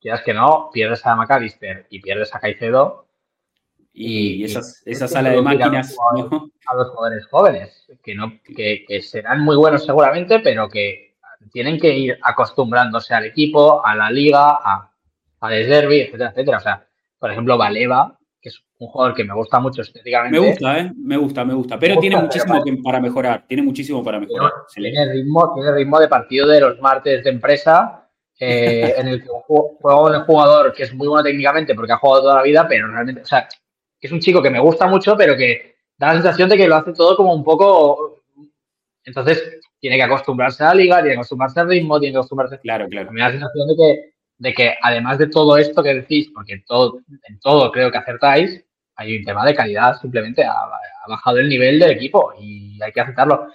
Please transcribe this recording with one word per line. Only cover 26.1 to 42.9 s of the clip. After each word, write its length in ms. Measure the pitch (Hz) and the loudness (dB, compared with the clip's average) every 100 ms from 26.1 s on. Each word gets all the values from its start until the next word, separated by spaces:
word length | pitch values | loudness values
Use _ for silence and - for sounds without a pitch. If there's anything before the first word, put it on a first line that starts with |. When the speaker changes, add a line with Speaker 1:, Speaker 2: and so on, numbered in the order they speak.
| 135 117 131 143 | 2 -2 0 4
Speaker 1:
de 120 | 151 | 4
los 200 | 135 120 | 4 2
martes 440 | 135 135 147 131 | 0 0 -2 -2
de 60 | 135 | -2
empresa, 800 | 127 139 143 - 165 226 - _ _ _ _ | -4 0 0 4 4 2 -6 _ _ _ _
eh, 560 | 123 120 117 117 117 | -4 0 0 0 0
Speaker 2:
<laughs> 40 | 127 | -2
Speaker 1:
en 100 | 127 | -4
el 140 | 127 | -6
que 60 | - | -8
ju-, 480 | - - 151 147 - | -14 0 0 0 -2
juega 380 | 147 143 156 151 | 2 4 4 2
un 60 | |
jugador 500 | 156 156 147 147 135 | 2 4 6 6 4
que 80 | - | 0
es 100 | 127 | -10
muy 120 | 127 143 | -6 0
bueno 140 | 151 | 0
técnicamente 500 | 147 143 139 151 151 | 0 0 0 0 -2
porque 180 | 110 110 | -4 -2
ha 40 | 117 | 0
jugado 240 | 139 135 | 4 4
toda 140 | 135 139 | 4 2
la 60 | |
vida, 240 | 135 151 165 | 4 4 4
pero 200 | 120 110 | 0 -2
realmente, 340 | 113 120 127 | -8 -8 -10
o 40 | - | -2
sea, 200 | 135 - - _ _ _ _ | -2 -2 -18 _ _ _ _
que 80 | 131 | -10
es 40 | |
un 80 | 165 | -4
chico 220 | 175 180 | 2 2
que 80 | 135 | 2
me 100 | 123 | 2
gusta 260 | 147 165 185 | 2 2 2
mucho, 300 | 190 196 208 | 2 2 2
pero 200 | 175 135 | 2 2
que 400 | 123 117 - _ _ _ | 0 -2 -10 _ _ _
da 120 | 143 | 0
la 60 | |
sensación 340 | 165 175 170 185 | 2 0 2 2
de 60 | 202 | 4
que 100 | 180 | 4
lo 80 | 156 | 4
hace 160 | 156 | 0
todo 240 | 165 170 185 | 2 2 4
como 160 | 185 | 2
un 80 | 165 | 2
poco. 800 | 147 160 196 185 147 143 151 - _ _ 151 _ _ _ _ _ | 2 4 6 6 4 2 -6 -12 _ _ -20 _ _ _ _ _
Entonces, 560 | - 131 131 160 - - _ _ | -14 -4 0 0 -2 -16 _ _
tiene 180 | 135 131 | -4 -2
que 60 | |
acostumbrarse 640 | 123 131 - 127 127 127 | 0 0 -2 -2 -2 0
a 40 | 156 | 2
la 60 | |
liga, 220 | 185 185 180 | 4 4 4
tiene 140 | 151 | 2
que 80 | 123 | -2
acostumbrarse 420 | 120 127 131 135 | -6 -6 -4 -2
al 80 | 170 | 0
ritmo, 300 | 180 156 151 | 0 0 -2
tiene 120 | 143 | 0
que 60 | 131 | -4
acostumbrarse. 400 | 127 135 127 135 | -6 -6 -6 -8
Speaker 2:
Claro, 280 | 117 113 | -8 -8
claro. 220 | 98 | -8